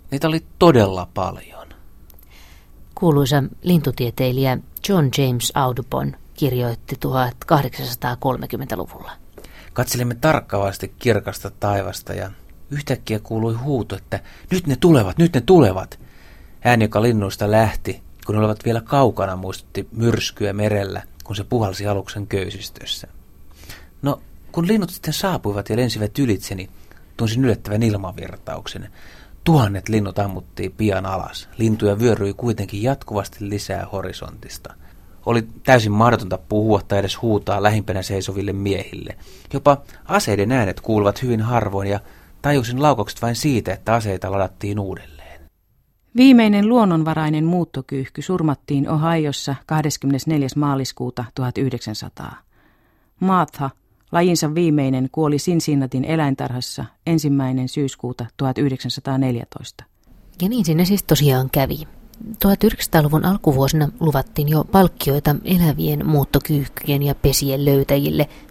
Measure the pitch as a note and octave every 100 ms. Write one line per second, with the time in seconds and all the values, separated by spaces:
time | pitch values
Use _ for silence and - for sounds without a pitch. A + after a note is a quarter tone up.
0 | - C#3 D#3+ D#3+ - - F3 B2+ G2+ F#2
1 | F2 G2+ F2+ F2+ - - - - - -
2 | - - - - - - - - - -
3 | F3 C#3+ C3 C#3+ C3+ - F3+ E3+ C#3 B2+
4 | B2 - B2+ C3 C3 B2+ - - - F#3+
5 | C3+ C#3+ C3 A#2+ - - C3 B2 A#2+ B2+
6 | C#3 - - - C#3 B2 A#2+ A#2 - C3+
7 | B2 C3 B2 - - D3+ C3 - C3 B2
8 | B2 A#2+ C3+ B2 - A2+ B2 G#2 - -
9 | - - - - - - - - B2 A#2+
10 | A#2+ A#2 D#3 - - G2+ G2 - F#2 -
11 | A#2+ G2+ - - G2+ - G2+ G2 F#2+ -
12 | - F#2+ F#2+ - - - - C#3+ C#3+ A#2+
13 | - G#2+ - A2 A2+ A#2 C#3+ B2+ - G2
14 | - G2+ - - - F3+ C#3+ B2+ F3 C#3+
15 | F#2+ A#2+ E3+ B2+ - F#3 G#2 F#2 G2+ -
16 | - - - - - - A#2+ A#2 G#2+ G#2+
17 | A#2+ G#2+ G2 - G#2 A2 G#2+ - G2+ -
18 | - - - G#2+ G#2+ G#2+ A#2 A2+ A2+ C#3+
19 | A#2+ - F#2+ F#2 F#2+ - - G2 G2 A2
20 | A2+ - - - G2+ G2+ G#2+ G#2 F#2+ F#2+
21 | - - - G2+ - A#2+ G2+ F#2+ G#2 G2
22 | - G#2 G2+ G2 F#2+ G2+ - - - -
23 | - - - - - - - - - -
24 | C#3 - - - - E3+ F3 A3 F3 -
25 | - - F#3+ D3 G#2 G2+ G2 A2 B2 A2
26 | G#2 - B2 F#2+ - F#2+ F#2+ - - -
27 | - - A2+ A#2 B2+ F#2 G2+ G#2+ A#2 G2
28 | F#2+ G#2 - - - - - F#2 F#2+ -
29 | - - - - E3+ D#3 G#2 G2 - A2
30 | G2 F#2+ G2+ F2+ - - G2 - G#2+ F#2+
31 | F#2+ F#2 - - - - A2+ G#2+ G#2 G2+
32 | A#2+ G#2 G2 F#2+ A#2+ A2 G2+ G2+ B2 C#3
33 | - G2+ - - G2+ G2+ - F#2 F#2 G2
34 | F#2 - - - - - - - - -
35 | - - - A#2 A2+ - - B2+ G#2+ G#2
36 | A#2 A2 F#2+ F#2 - G#2+ A2 G2 - G2+
37 | G2 - A#2 G#2 - G2 G#2 G#2+ G2+ F#2+
38 | F2+ G2 F#2+ G2 G2+ G2 G2+ F#2 - -
39 | - - - - - C#3 C#3+ C#3 - -
40 | - G3+ A#2 G2 G2+ C3 F#2+ - - G#2+
41 | G2+ - B2+ A2 A2 A#2+ G2+ G2 G2 G2+
42 | - - - - C#3+ C#3+ A#2 B2+ D3+ A#2
43 | G2+ - A#2 A#2 D3+ A#2 - F#2 A2 A#2
44 | G#2+ F#2 F#2+ G2 F#2 - G2+ G#2 F#2+ F#2
45 | - - - - - _ _ _ _ _
46 | _ A#3 C4+ A#3+ A3 G3+ G#3+ B3 G3 E3
47 | D#3+ D#3+ D3+ D#3 D#3+ F3 E3 C3+ - C#3
48 | C3 - E3 F#3 D#3 C3+ - C#3 - D#3
49 | E3 E3 D3 - - C3 - D#3 D3 -
50 | C#3 C3+ D#3+ D3+ C3 D3 D3 C3+ B2+ -
51 | B2 - A#2 - B2 G#2+ C3 A#2+ A2 G#2+
52 | G2 - - - _ _ _ _ _ _
53 | _ - F#3+ F#3 D3+ - C3+ _ _ _
54 | - E3+ F3+ E3 D3+ D#3 E3+ D3 C3+ C3
55 | C3 D#3+ D3+ C#3+ - E3+ D#3 C#3 C3 B2+
56 | C#3+ D#3+ C#3+ C#3 B2 B2 - - B2 _
57 | E3 E3 D3+ C#3 C3 C3 B2+ D3+ C#3 -
58 | B2 B2 A#2+ - C3+ B2+ C#3+ C3 B2 C3
59 | C#3+ C3+ C3 A#2+ - - - - - _
60 | _ - - - F#3 B3 E3 D#3+ F3+ G3+
61 | - D3+ C#3+ C3 C3 D3 C3 D3 D3+ -
62 | - - - - G3 G3 G#3+ - - D#3
63 | D3 D3+ D#3 G3 D#3+ C3+ C3+ D#3 D3 -
64 | D#3+ C3+ - - D3 D#3 - G3 F3+ -
65 | C#3+ C#3+ D3+ C#3+ - F3+ D#3+ D#3 D#3 D3
66 | D3 D3 C3+ C#3 - D3 C3+ - D3+ C#3+
67 | C#3+ C3+ C#3+ C3+ C#3 C3+ C#3+ C#3 C#3 C#3+
68 | D3 D3+ D3 - -